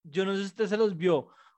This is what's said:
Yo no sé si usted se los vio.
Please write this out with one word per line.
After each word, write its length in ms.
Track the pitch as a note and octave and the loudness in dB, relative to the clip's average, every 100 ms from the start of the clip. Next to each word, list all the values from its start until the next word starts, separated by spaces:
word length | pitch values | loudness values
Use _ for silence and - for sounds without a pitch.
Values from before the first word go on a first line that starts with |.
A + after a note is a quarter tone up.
Yo 220 | D#3+ D3+ | -10 -4
no 80 | F#3+ | -2
sé 60 | G3 | -2
si 60 | G3 | -4
usted 200 | - G3+ | -4 -2
se 100 | G#3 | 2
los 200 | A3 E3+ | 0 2
vio. 320 | F3 D3+ - _ - | 2 2 0 _ -20